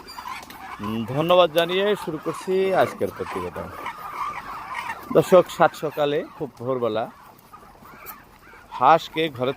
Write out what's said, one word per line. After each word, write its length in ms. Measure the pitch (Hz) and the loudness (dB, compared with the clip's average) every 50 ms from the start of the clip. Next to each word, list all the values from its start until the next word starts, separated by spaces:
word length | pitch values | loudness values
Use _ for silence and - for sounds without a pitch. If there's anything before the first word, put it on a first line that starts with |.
| - - - - - - - - - - - - - - - - | -12 -14 -16 -14 -12 -12 -12 -12 -14 -16 -16 -16 -16 -14 -12 -8
উম, 260 | 104 104 110 113 113 | -6 -4 -4 -4 -4
ধন্যবাদ 480 | 110 131 147 160 170 180 180 175 160 147 | -2 -2 0 4 6 8 8 6 6 4
জানিয়ে 420 | 170 170 170 185 190 196 208 208 - - | 2 2 2 2 2 2 2 0 0 -2
শুরু 120 | 180 156 147 - | -6 -6 -6 -4
করছি 480 | 165 147 - - 190 185 190 190 190 185 | -6 -6 -6 -4 -2 0 0 2 2 2
আজকের 340 | 160 127 - - - 107 92 - | 2 2 2 0 -2 -4 -4 -4
প্রতিবেদন। 520 | - 92 - - 98 90 90 - - 87 87 - - - - - - - - - - - 1077 - - - - - - - - - - - 932 906 - - - - | -6 -8 -6 -6 -6 -6 -6 -8 -8 -10 -10 -10 -12 -12 -12 -12 -12 -12 -10 -8 -8 -8 -8 -8 -10 -10 -12 -12 -12 -12 -10 -10 -10 -8 -8 -10 -10 -4 0 2
দর্শক, 320 | 170 151 - 185 180 165 - | 2 6 8 8 6 6 6
সাত 260 | - - 165 151 - | 4 4 4 4 2
সকালে 500 | - - 147 - 151 147 143 143 160 247 - - | 0 -8 -6 -2 -2 0 0 0 -2 -4 -6 -8
খুব 140 | - 160 123 - - | -10 -10 -10 -10 -6
ভোরবেলা 520 | 120 127 131 127 120 113 110 110 120 - - - - - - - - - - - - - - - - - - - - - - - - - - - - - - - - - | -4 -4 -2 0 0 0 0 -2 -4 -6 -8 -16 -20 -20 -20 -20 -20 -20 -20 -20 -20 -20 -20 -20 -20 -20 -20 -18 -18 -18 -18 -18 -20 -20 -20 -20 -20 -20 -20 -20 -18 -12
হাঁসকে 580 | - - 123 139 160 165 - - - 156 160 160 | -2 2 6 6 6 6 4 0 -4 -2 -2 -2
ঘরের 240 | 135 120 127 131 135 | -2 -2 -4 -4 -4